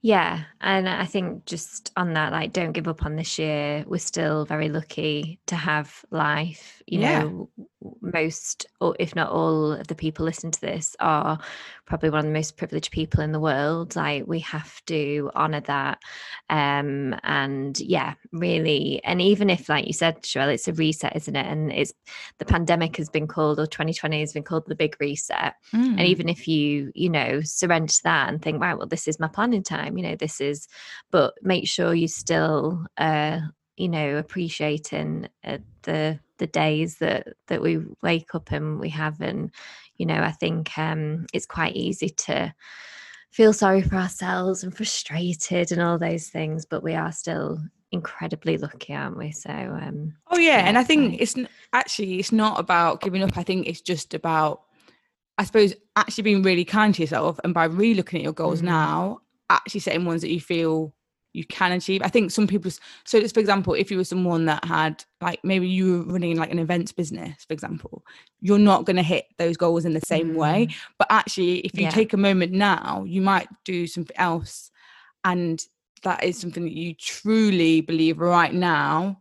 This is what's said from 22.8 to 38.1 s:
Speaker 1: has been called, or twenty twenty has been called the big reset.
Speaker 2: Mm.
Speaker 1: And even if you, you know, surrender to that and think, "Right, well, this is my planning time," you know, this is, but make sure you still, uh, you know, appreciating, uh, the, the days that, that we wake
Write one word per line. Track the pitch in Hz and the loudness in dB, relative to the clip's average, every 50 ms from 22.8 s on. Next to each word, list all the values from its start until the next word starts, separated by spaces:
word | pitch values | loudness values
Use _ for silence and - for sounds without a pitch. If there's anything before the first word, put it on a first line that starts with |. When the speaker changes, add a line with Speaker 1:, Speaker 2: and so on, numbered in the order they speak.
| 170 165 160 - | 2 -2 -2 -4
Speaker 1:
has | 156 151 | -8 -2
been | - 156 151 156 | -2 -2 -2 -2
called, | - - 156 151 151 147 | -2 0 2 2 2 2
or | 151 156 | 0 -4
twenty | - - 156 156 160 | -2 -4 -2 -2 -2
twenty | - - 156 156 151 | -4 -4 -2 -2 -2
has | 151 151 - | -2 -4 -6
been | 151 147 | -8 -8
called | - 170 160 156 - | -4 -4 -4 -2 -4
the | 156 | -2
big | 156 160 156 156 _ | 0 0 -2 0 _
reset. | 147 143 143 151 - - - - - - - _ _ _ - | -4 -4 -4 -4 -6 -4 -2 -2 -2 -2 -4 _ _ _ 0
Speaker 2:
Mm. | 220 247 262 | 2 2 2
Speaker 1:
And | 240 190 | 2 2
even | 175 180 185 170 170 160 | 4 4 4 4 2 -2
if | 170 - - | -2 -4 -2
you, | - 160 151 147 147 143 147 139 139 - | 0 0 2 2 2 0 -2 -4 -6 -4
you | - 170 185 | -2 -2 0
know, | 165 147 127 120 131 143 | 2 0 0 0 0 -2
surrender | 156 151 - - - 175 170 165 160 156 - | -2 -4 -4 -2 2 2 2 2 2 2 0
to | - - | 2 2
that | 165 165 156 135 - | 4 2 2 2 0
and | - 156 | -2 -4
think, | - 160 156 151 | -2 -2 -2 0
"Right, | - 180 165 - | 0 0 -2 -2
well, | - - | -4 -6
this | 160 165 - - | -6 -6 -4 -4
is | 156 - | -4 -2
my | 165 160 | -4 -4
planning | - - 208 240 240 202 190 | -2 -2 0 2 2 0 0
time," | - 165 156 - - - 180 | -2 -6 -6 -6 -4 -6 -4
you | 180 | -4
know, | - 160 | -4 -4
this | - - 156 - - | -4 -6 -8 -6 -4
is, | 139 143 147 151 - _ _ - - - - - - _ | -4 -4 -4 -6 -10 _ _ -20 -20 -18 -18 -20 -14 _
but | - 180 139 127 - - - | 4 4 4 4 0 -4 0
make | 185 190 180 - - | 0 0 0 0 -2
sure | - - 175 170 170 | -2 0 0 2 2
you | 170 165 165 | 2 0 0
still, | - - - - 165 160 160 160 156 147 139 151 180 175 160 185 _ - | -2 -6 -4 0 0 2 2 2 2 0 0 -2 -2 -4 -6 -8 _ -2
uh, | 160 160 156 151 151 151 160 165 160 151 - _ _ _ _ - | 0 0 2 0 0 0 -2 -2 -4 -6 -10 _ _ _ _ -4
you | 180 185 | -4 -2
know, | 170 160 151 143 143 147 | -2 0 -2 -2 -2 -2
appreciating, | 151 151 - 190 175 165 160 - 151 151 147 151 151 - - - - 151 156 160 - - _ _ _ | -4 -6 -6 -6 -6 -6 -4 -4 -2 -2 -2 -2 -4 -6 -6 -6 -4 -4 -4 -6 -8 -10 _ _ _
uh, | - 143 143 - - - _ _ | -8 -8 -8 -10 -16 -20 _ _
the, | - 160 156 151 156 160 147 _ _ _ _ | -4 -2 0 0 -2 -2 -4 _ _ _ _
the | 185 165 | -8 -4
days | _ 156 156 156 156 151 160 165 156 _ | _ 0 2 2 2 0 0 -2 -4 _
that, | 165 - - - - - - _ _ - | -2 0 0 -2 -4 -8 -18 _ _ -4
that | - - | -4 -2
we | - 165 170 160 160 - - _ | 0 0 0 0 -2 -6 -12 _
wake | - 165 | -2 0